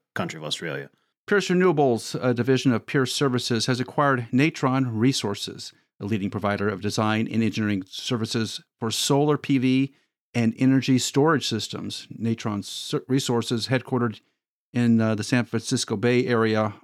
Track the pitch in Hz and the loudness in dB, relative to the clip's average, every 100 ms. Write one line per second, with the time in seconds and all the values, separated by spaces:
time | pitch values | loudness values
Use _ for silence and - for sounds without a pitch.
0 | _ - 85 80 76 - 82 71 69 _ | _ -6 -6 -8 -8 -8 -6 -8 -10 _
1 | _ _ - 202 185 180 185 151 139 113 | _ _ -2 0 2 2 4 4 2 0
2 | - 147 127 120 120 131 131 110 - 143 | -4 -4 0 0 2 2 2 2 0 -2
3 | 127 - 139 120 - 117 131 123 123 - | -2 0 0 0 -2 -2 0 -2 -2 0
4 | 143 127 117 127 156 - 135 131 127 110 | 2 0 0 0 2 0 0 0 0 2
5 | 127 131 104 101 - - - - _ - | 2 2 -2 -4 -8 -12 -16 -20 _ -12
6 | 101 107 95 104 101 101 101 92 101 - | -4 -2 -2 -2 -2 0 0 -2 -2 0
7 | 107 107 113 110 110 113 104 101 - - | 2 0 0 0 0 0 0 -2 -4 -10
8 | - 120 110 117 110 - - _ 113 - | -4 -4 -2 -2 -4 -8 -16 _ -4 -2
9 | - 139 147 143 - 135 131 131 135 _ | 2 2 2 0 0 2 2 2 0 _
10 | _ _ _ 120 113 - 131 135 131 127 | _ _ _ 0 0 4 4 4 4 2
11 | - 139 156 143 - 110 - - 98 - | 2 2 4 2 0 -4 -6 -8 -10 -10
12 | - - 113 113 113 101 - - - 147 | -14 -6 -4 -2 -4 -6 -6 -10 -6 -6
13 | - 123 127 117 113 117 101 131 - 123 | -2 -2 0 -2 0 -2 0 -2 -2 -2
14 | 120 104 _ _ _ _ _ 123 120 113 | -2 -4 _ _ _ _ _ 0 4 4
15 | 110 107 107 123 110 113 - 123 - 107 | 4 0 0 0 0 -4 -2 -2 -2 0
16 | 120 123 127 117 113 107 107 101 | 2 2 2 2 2 2 0 -4